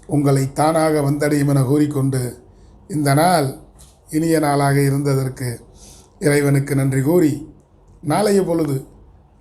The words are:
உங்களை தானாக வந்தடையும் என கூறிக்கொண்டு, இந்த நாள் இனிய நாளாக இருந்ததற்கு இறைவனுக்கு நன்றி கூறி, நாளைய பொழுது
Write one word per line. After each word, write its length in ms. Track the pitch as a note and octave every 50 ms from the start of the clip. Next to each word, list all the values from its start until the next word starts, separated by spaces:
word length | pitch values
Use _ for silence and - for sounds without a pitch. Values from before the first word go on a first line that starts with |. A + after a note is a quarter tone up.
| - -
உங்களை 360 | E3 D3 C#3+ C#3 C#3 C3+ C3+ C3+
தானாக 420 | - - C#3+ D#3 E3 D#3+ D#3 D#3+ D#3 D3+
வந்தடையும் 480 | C#3 C#3 D3 D3 D3+ D3 D3+ D3 C#3+ C#3+
என 100 | C#3+ C#3 C3
கூறிக்கொண்டு, 580 | B2 C#3+ D3+ D3+ C#3+ C#3 C#3 C3+ C#3 B2+ C3 B2 A#2+ - - - - - - - - - - - -
இந்த 220 | - D3+ D3 C#3 C#3
நாள் 340 | D3 E3 F3+ F3+ D#3+ C#3+ C3 - - - - - - - - - _ _ -
இனிய 280 | - D#3 D#3+ E3 D#3+ D#3
நாளாக 400 | D#3 D3 C#3+ C#3+ C#3+ C#3 C#3 C#3+
இருந்ததற்கு 680 | C#3+ C#3 C3+ C#3 C#3+ C#3+ C3+ C3+ C3 C3 B2+ - B2+ B2 A#2 - - - - - - - - - - _ _ -
இறைவனுக்கு 520 | - D3 C#3+ D3 C#3+ C#3+ C#3 C#3 C#3 C#3+ C#3+
நன்றி 280 | C3+ C3+ C3+ C3 C3+
கூறி, 300 | C3 C#3+ E3+ F3+ E3 C#3+ - - - - - - _ _ _ _ _ - - -
நாளைய 380 | - C#3+ D3+ F#3 G#3 G3+ G3+ G3
பொழுது 340 | F3+ D#3+ E3+ E3 D#3+ D3 C3+ C3 - - - - - - - _ _ _ _ _